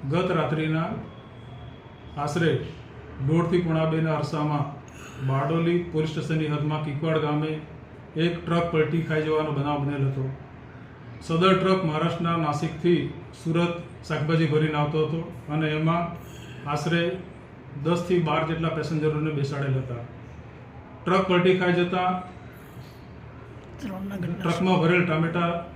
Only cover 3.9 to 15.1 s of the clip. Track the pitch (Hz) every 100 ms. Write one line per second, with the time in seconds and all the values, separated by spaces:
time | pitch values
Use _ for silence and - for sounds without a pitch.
3.9 | 160 160 156 139 156 151 147 - - -
4.9 | - - - 131 135 - 165 165 175 170
5.9 | 151 156 - 139 156 151 147 151 151 151
6.9 | 139 160 160 151 151 156 156 - - -
7.9 | - - 156 170 165 - 170 170 160 151
8.9 | 165 156 156 156 156 151 139 143 147 143
9.9 | 143 135 135 131 - - - - - -
10.9 | - - - - 165 190 190 190 - 156
11.9 | 151 160 - 170 165 156 147 160 - 175
12.9 | 170 135 - - - 165 165 175 170 -
13.9 | - - 151 151 160 160 151 151 151 147
14.9 | 156 151